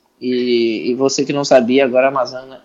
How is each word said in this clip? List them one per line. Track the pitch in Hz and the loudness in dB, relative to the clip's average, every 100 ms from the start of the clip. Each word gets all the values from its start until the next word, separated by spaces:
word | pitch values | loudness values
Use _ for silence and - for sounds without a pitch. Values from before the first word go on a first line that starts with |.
| _ _ | _ _
E, | 123 123 123 120 117 110 85 | -4 -2 0 0 0 -2 -4
e | 123 | -2
você | 135 - | -2 -2
que | 139 | -4
não | 143 139 | -4 2
sabia, | 135 117 131 135 | 2 4 2 2
agora | 127 135 | 2 0
a | |
Amazônia, | 139 123 127 131 131 | 0 -6 -8 -16 -20